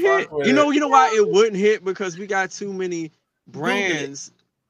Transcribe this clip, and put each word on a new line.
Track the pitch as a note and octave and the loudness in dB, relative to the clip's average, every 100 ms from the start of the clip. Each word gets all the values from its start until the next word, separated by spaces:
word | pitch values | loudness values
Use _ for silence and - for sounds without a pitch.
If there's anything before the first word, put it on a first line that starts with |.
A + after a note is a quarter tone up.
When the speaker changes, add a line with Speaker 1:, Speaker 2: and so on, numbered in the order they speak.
Speaker 1:
I | F#4+ | 2
fuck | F#4+ | 0
Speaker 2:
hit. | - | -2
Speaker 1:
with | D4+ C#3+ | -2 2
Speaker 2:
You | |
know, | C#4 D4 | 4 4
Speaker 1:
it. | |
Speaker 2:
you | C#4+ | 2
know | D4 | 4
why | C4 B3 | 4 4
it | A3 G#3 | 2 2
wouldn't | F#3 A3+ F#3+ | 4 2 2
hit? | G#3 G#3 | 0 0
Because | F#3 F#3 F#3 E3 | -4 -6 -8 -8
we | G3 | -6
got | G3 F#3 | -4 -4
too | - G3+ | -8 -10
many | F#3+ F#3 E3+ D#3 _ _ _ _ | -8 -6 -6 -10 _ _ _ _
Speaker 3:
Google | C3+ E3 | -6 -4
it. | G3 F#3+ D#3 | -2 -2 -4
Speaker 2:
brands. | C#3 C#3 - _ _ _ | -6 -12 -20 _ _ _